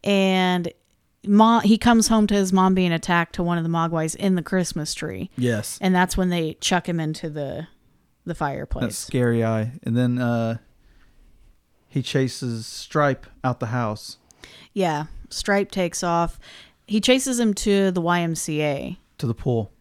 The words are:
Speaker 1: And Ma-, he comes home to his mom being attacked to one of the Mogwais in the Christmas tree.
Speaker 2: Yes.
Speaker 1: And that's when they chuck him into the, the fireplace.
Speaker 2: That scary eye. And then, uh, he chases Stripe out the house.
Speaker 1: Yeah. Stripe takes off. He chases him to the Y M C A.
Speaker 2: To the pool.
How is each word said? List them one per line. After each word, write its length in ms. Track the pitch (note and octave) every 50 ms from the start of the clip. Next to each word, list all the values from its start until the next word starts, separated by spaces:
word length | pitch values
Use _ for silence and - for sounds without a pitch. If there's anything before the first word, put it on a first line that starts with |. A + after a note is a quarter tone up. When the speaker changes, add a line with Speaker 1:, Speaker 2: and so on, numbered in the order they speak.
Speaker 1:
And 680 | - G3+ G3+ G3 F#3+ F#3+ F#3 F#3 F#3 F3+ F3+ F3+ E3+ - - _ _ _ _ _ _ _ _ _ -
Ma-, 320 | G3+ G3+ G#3 A3 A3+ A#3 A#3
he 180 | - G3+ A3+
comes 300 | A3 - A#3 A#3+ A3+ G#3+
home 180 | - A3+ A3 G#3
to 60 | G3+ G#3
his 200 | G3+ G3 F#3 F#3
mom 200 | F#3+ F#3 F#3+ F#3+
being 200 | F#3+ F#3 F3 E3
attacked 420 | E3 - - F3 E3+ E3+ - -
to 80 | - F3
one 140 | E3+ F3
of 80 | E3+ E3
the 40 | E3
Mogwais 460 | E3 E3 E3 E3 E3 D#3+ D#3 D#3+ -
in 200 | - - G3 F#3
the 60 | F3
Christmas 520 | D#3 - - F#3 F3 - - E3+ D3+ D3+ -
tree. 360 | - D#3 D3+ F#2+ F#2+ - F#3 _
Speaker 2:
Yes. 420 | - B2 A#2+ A#2 G#2 G#2 - - -
Speaker 1:
And 120 | - F#3 F#3
that's 220 | F3+ F3+ F3+ -
when 140 | F#3+ F#3 F3+
they 240 | F3+ F3 E3 D#3 - _
chuck 260 | - - F#3+ F3 -
him 140 | - F3 E3
into 280 | D#3+ D#3 D#3 - - D#3+
the, 380 | D3 D#3 C#3+ C3+ - - E3 - _ _ _ _ _ _ _ _ _ _ _
the 100 | - -
fireplace. 520 | - D#3+ C#3+ C#3 C3+ C#3 - - - B2+
Speaker 2:
That 80 | A2 -
scary 500 | - - - - B2+ B2 A#2+ A#2 A#2 A2+
eye. 300 | A2+ A2+ A2 G#2+ A#2+ B2+ - -
And 140 | B2 A#2
then, 220 | A#2+ B2 A#2+ B2 B2+
uh, 400 | B2 A#2+ A#2+ A#2 A2+ A2+ A2+ A#2 _ _ _ _ _ _ _ _ - _ _ _ _ - - _ - - _ _ _ _ _ _ _ _
he 120 | - C#3
chases 640 | C3 - - C#3 C3+ B2 - - C3+ B2 A#2 A2+ A2
Stripe 600 | - - - - - - D3+ D3 C#3+ C3 - - - - - -
out 160 | B2+ B2 -
the 60 | -
house. 500 | G#2+ B2 B2 A#2+ G#2+ G#2+ A2+ - - - _ _ _ _ _ - - - - - _ _
Speaker 1:
Yeah. 340 | G3+ F#3 E3+ D#3 D3 D#3 - - - - -
Stripe 400 | - - - - G3+ G3+ G3+ G3
takes 320 | - F#3+ F3+ E3+ - -
off. 380 | - F3 E3+ E3+ E3+ E3 - - - - - - - - _ _ _
He 140 | - G#3 A3
chases 360 | G3 - B3+ C4 C4 C4+ B3+
him 160 | A#3 A#3+ A3 G3+
to 360 | - - G#3+ G3+ G3 G3 F#3+
the 80 | F3+ F3+
Y 220 | E3 E3+ F3 F3
M 140 | E3+ E3 E3
C 260 | D#3 - - D#3 D3+
A. 360 | D3+ D3 C#3 C#3 - - F3+ - _ _ _
Speaker 2:
To 100 | - -
the 60 | A#2 A2+
pool. 360 | - - C3+ A#2+ A2+ G#2+ - _ _